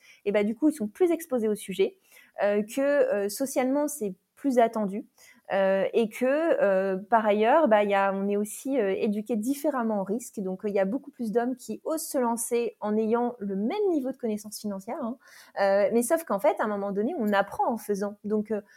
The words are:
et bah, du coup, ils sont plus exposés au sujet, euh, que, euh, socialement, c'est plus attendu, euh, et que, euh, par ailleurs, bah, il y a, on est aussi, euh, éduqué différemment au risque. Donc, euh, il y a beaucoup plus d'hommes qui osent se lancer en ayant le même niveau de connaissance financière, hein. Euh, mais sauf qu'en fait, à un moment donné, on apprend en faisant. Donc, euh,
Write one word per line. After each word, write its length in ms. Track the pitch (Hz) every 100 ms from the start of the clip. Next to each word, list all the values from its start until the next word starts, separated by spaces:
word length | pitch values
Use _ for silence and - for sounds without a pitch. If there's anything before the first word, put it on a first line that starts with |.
| - - 202
et 60 |
bah, 120 | 208
du 120 | 208 214
coup, 140 | 302
ils 40 | 294
sont 120 | 214
plus 220 | - 359
exposés 360 | 330 - 247 214
au 80 | 208
sujet, 420 | - 185 190 - _ - - -
euh, 180 | 202 208
que, 200 | 214 254
euh, 480 | 277 285 - 202 202
socialement, 580 | - 269 277 254 277 294
c'est 260 | - 208 185 _ _
plus 220 | 285 247
attendu, 460 | 226 226 208 202 - _ - - -
euh, 340 | 196 190 190 185
et 160 | 220 220
que, 160 | - 254 285 330 -
euh, 340 | 202 190 196 190 202
par 160 | 226 214
ailleurs, 420 | 208 220 302 302
bah, 160 | 208
il 60 | 208
y 60 | 196
a, 180 | 196
on 140 | 196 196
est 80 | 202
aussi, 420 | 208 - 269 269
euh, 140 | 196 190
éduqué 400 | 226 202 214 233
différemment 680 | 220 277 311 277 226 214
au 20 |
risque. 360 | 190 226 - -
Donc, 240 | 185 185
euh, 60 | 214
il 60 | 202
y 40 |
a 60 | 190
beaucoup 240 | 269 285
plus 220 | - 226
d'hommes 240 | 226 240 254
qui 260 | - 214
osent 220 | - 320 -
se 120 | 285
lancer 580 | 240 233 - 240 233 -
en 140 | 214 214
ayant 400 | 220 233 240 240
le 160 | 202 196
même 340 | 220 415 403
niveau 220 | 320 254
de 60 | 262
connaissance 420 | 233 208 214 -
financière, 380 | 214 196 196 311
hein. 160 | 240 262 - - - -
Euh, 300 | 196 196 202
mais 120 | 233
sauf 200 | 240 330
qu'en 160 | 330 202
fait, 160 | 294 381
à 60 | 226
un 20 |
moment 240 | 208 202
donné, 240 | 196 226 349
on 160 | 208
apprend 340 | 196 202 - 370
en 100 | 233
faisant. 380 | - 202 202 208
Donc, 280 | 208 214 214
euh, 100 | 214 -